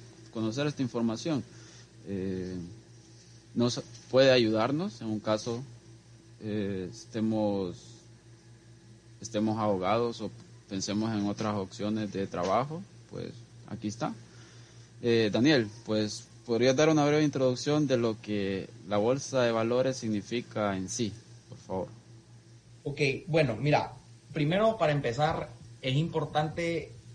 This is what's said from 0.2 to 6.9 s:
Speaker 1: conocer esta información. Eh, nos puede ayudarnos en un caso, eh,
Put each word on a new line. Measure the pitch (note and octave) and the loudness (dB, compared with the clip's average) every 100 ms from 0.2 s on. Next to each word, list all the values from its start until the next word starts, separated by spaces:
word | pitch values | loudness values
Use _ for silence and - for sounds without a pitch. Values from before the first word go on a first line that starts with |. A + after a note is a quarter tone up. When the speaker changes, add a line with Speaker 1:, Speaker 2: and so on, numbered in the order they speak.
| - | -12
Speaker 1:
conocer | A2+ A2 B2 D3 | -4 -2 -2 -2
esta | C#3+ | -2
información. | B2+ A#2+ A#2 A2+ E3+ C#3 - - - - - - - | -2 0 0 -2 -2 -2 -4 -14 -20 -20 -20 -16 -8
Eh, | G2 F#2+ F#2 F2+ F#2 E2+ - - - - - - - - | -4 -4 -4 -6 -8 -10 -14 -20 -20 -20 -20 -20 -20 -6
nos | A2 A#2+ A#2 - - - | 0 0 0 -8 -16 2
puede | B2+ C3+ | 6 8
ayudarnos | B2+ A2+ A2 A2 D3 G3 - | 8 6 2 2 0 -4 -6
en | A2+ | -6
un | G#2+ | -4
caso, | A2 A2 A#2+ A#2 C3+ - - - - - - - | 0 0 -2 -6 -8 -16 -20 -20 -20 -20 -20 -12
eh, | A2 G#2 G2 F#2+ F2+ | -6 -4 -2 -4 -8